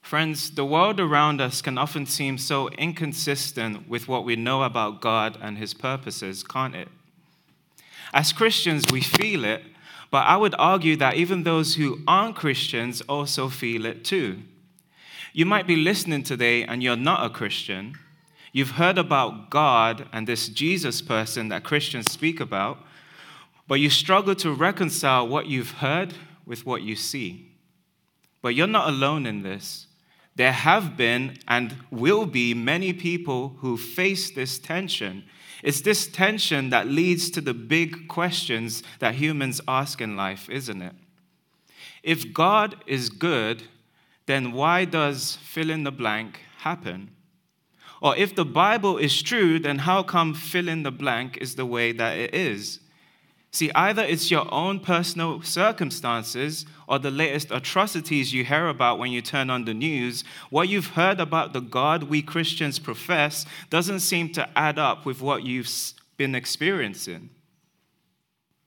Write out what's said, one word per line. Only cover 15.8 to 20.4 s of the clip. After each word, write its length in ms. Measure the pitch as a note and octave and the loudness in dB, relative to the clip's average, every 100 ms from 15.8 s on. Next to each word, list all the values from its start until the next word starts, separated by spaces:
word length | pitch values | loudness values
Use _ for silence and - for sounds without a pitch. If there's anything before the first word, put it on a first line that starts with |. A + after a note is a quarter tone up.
| D#3+ G3 F3 D3 | 4 2 0 -2
today 400 | C3+ B2 A#2+ A#2+ | -2 2 4 4
and 180 | - A#2+ | 0 -2
you're 140 | B2 A#2+ | 0 2
not 280 | C#3 F3+ | 2 2
a 60 | A#2+ | 0
Christian. 640 | - G#2 - - F#2+ G#2+ D3 - _ _ _ - | -2 -4 -4 -6 -8 -8 -14 -20 _ _ _ -6
You've 200 | C3+ C3 | -2 -2
heard 260 | A#2 F3 F#3 | 4 4 4
about 540 | D3 C#3+ A#2 A2 G#2 | 2 2 2 -4 -2
God 560 | C#3+ D3+ A#2+ A2+ A2+ - | 2 6 6 4 0 -8
and 160 | A2+ A2 | -8 -4
this 220 | A#2 | -4